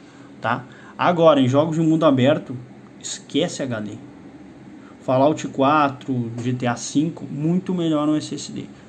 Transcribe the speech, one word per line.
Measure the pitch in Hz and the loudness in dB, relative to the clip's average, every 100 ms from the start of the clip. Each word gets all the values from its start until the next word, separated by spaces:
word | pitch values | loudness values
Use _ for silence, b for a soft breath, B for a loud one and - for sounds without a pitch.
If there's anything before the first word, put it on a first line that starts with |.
| B B B - | B B B -8
tá? | 113 123 - B B B | -4 -4 -6 B B B
Agora, | 151 170 165 143 | 0 6 6 6
em | 127 | 4
jogos | 139 160 160 | 4 2 2
de | |
mundo | 156 160 160 | 2 4 4
aberto, | 131 127 160 - 123 - - - - | 4 4 2 -2 -14 -14 -20 -20 -16
esquece | - - - 139 165 - | -14 -14 -6 -2 -2 -4
H | 135 113 | -6 -6
D. | 104 110 - - - - - - - B B B | -8 -12 -18 -20 -20 -20 -20 -20 -20 B B B
Fallout | - 131 143 156 135 | -2 2 2 2 -4
quatro, | - 135 151 143 131 - 127 117 120 | 0 2 4 2 -2 -6 -4 -4 -6
G | 120 | -4
T | 123 123 | -2 -2
A | |
cinco, | 120 - - 160 - 123 | -4 -4 -2 -2 -4 -10
muito | 143 156 180 180 | -6 -2 -2 -2
melhor | 180 165 151 151 | -4 -2 0 0
no | 151 | -2
S | - | -4
S | 147 - | -10 -10
D. | 135 - B | -12 -14 B